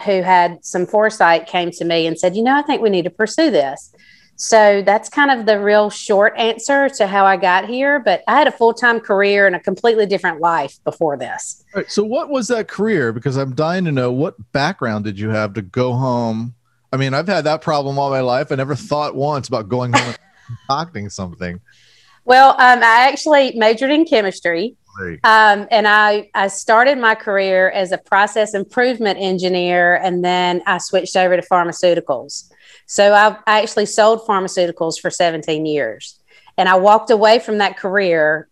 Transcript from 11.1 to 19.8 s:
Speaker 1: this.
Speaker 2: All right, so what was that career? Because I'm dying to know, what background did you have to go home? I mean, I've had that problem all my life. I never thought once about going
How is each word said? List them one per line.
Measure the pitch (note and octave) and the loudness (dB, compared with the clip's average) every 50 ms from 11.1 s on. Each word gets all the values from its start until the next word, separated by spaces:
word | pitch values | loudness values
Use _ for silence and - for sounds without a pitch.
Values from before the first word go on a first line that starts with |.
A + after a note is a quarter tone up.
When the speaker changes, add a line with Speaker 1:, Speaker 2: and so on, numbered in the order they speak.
| C#3 | -4
Speaker 1:
this. | B2+ B2+ G2 F2+ - - - - _ _ _ G3+ | -6 -8 -10 -12 -12 -14 -14 -16 _ _ _ -10
Speaker 2:
All | G3 | -10
right, | - - | -8 -6
so | - G#3 | -4 -4
what | G#3 G#3+ A#3+ D#4+ E4 C#4 | -2 -2 -2 -6 -4 -4
was | C#4+ C4 G#3 - | -4 -4 -2 -2
that | A#3+ A3 G3+ - | -4 -4 -4 -6
career? | - - G#3 A3+ G#3+ D#3+ B2 A2+ | -6 -4 -2 0 0 0 0 -2
Because | G#2+ A#2 - C#3+ B2+ | -4 -4 -4 -4 -4
I'm | C3+ C#3 C3 B2 | -4 -4 -4 -4
dying | D3+ D#3 E3 F3+ F#3+ F3+ | -4 -2 -2 -2 -2 -2
to | D#3+ | -2
know, | C#3+ C3 B2 B2 | -2 -2 -2 -2
what | B2 C3 D#3 F#3+ - - - _ | -2 -2 -4 -4 -6 -10 -12 _
background | - C3+ C#3+ E3+ F#3+ - C3+ A#2 G#2+ G#2+ G#2 | -4 -2 -2 -2 -4 -4 -6 -4 -4 -4 -6
did | A2 G2 G2 | -8 -8 -8
you | G#2+ A2 | -6 -4
have | A2 G#2+ G#2+ G2 G2 | -2 -2 -4 -4 -6
to | A2+ | -8
go | F#2+ F2+ - B2+ B2 B2+ | -12 -6 -4 -2 -2 -2
home? | A#2+ B2 C3+ C3 A#2+ A#2+ A#2 A2+ A2 A2 A#2 A#2+ A#2 _ _ _ _ _ _ _ | -2 -2 -2 -2 -2 -2 -2 -4 -4 -6 -8 -10 -12 _ _ _ _ _ _ _
I | C3 | -4
mean, | C3 C3+ C3+ C3 | -4 -2 -2 -2
I've | D3 E3+ G3+ | -2 -2 -2
had | G3 E3 D3 | -2 -2 0
that | D3+ D#3 D#3 | -2 -2 -2
problem | - E3+ D3+ C#3+ C3+ C3+ C#3 C#3 | -2 -2 -2 -2 -2 -4 -4 -2
all | C#3 C#3 | -2 -2
my | C3+ C3 | -2 -2
life. | B2+ B2 B2 C3 D3+ - | 0 0 0 -2 -2 -4
I | D3+ | -4
never | C3 C3+ C#3 D3 | -4 -4 -4 -6
thought | A2+ A2 - D3 D3 D3+ - - | -8 -6 -6 -4 -4 -4 -4 -4
once | C3 C#3 D3 D3+ C3+ A#2+ - | -4 -4 -4 -4 -6 -6 -6
about | B2+ A2+ G#2+ F#2+ | -6 -6 -6 -4
going | A#2+ B2 | -4 -4